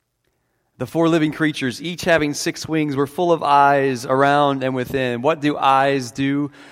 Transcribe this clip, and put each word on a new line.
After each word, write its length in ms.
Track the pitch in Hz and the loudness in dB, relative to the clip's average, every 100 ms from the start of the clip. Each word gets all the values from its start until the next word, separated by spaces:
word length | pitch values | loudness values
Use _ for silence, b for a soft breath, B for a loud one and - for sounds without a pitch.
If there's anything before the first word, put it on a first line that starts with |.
| _ _ _ _ _ _ _ _ | _ _ _ _ _ _ _ _
The 80 | 127 | -8
four 240 | 160 165 | 0 2
living 220 | 165 156 | 2 0
creatures, 500 | 135 156 147 131 107 | 0 -2 -2 -6 -6
each 220 | 147 175 | -10 -6
having 280 | 185 165 147 | 0 0 0
six 340 | 143 - 156 - | -4 -6 -6 -4
wings, 300 | 156 151 135 | -2 -2 -2
were 100 | 139 | -4
full 240 | - 175 | -2 0
of 120 | 165 | 2
eyes 640 | 147 143 139 143 139 123 131 | 2 4 4 4 2 -2 -2
around 580 | 131 139 143 143 135 | 2 4 4 2 0
and 100 | 131 | -4
within. 460 | 131 123 135 127 120 | -4 -4 -4 -2 -2
What 220 | 131 160 | -2 0
do 160 | 147 147 | -2 0
eyes 540 | 135 135 139 139 123 | 2 4 2 0 -4
do? 380 | - 139 143 147 B B | -4 -2 -2 -6 B B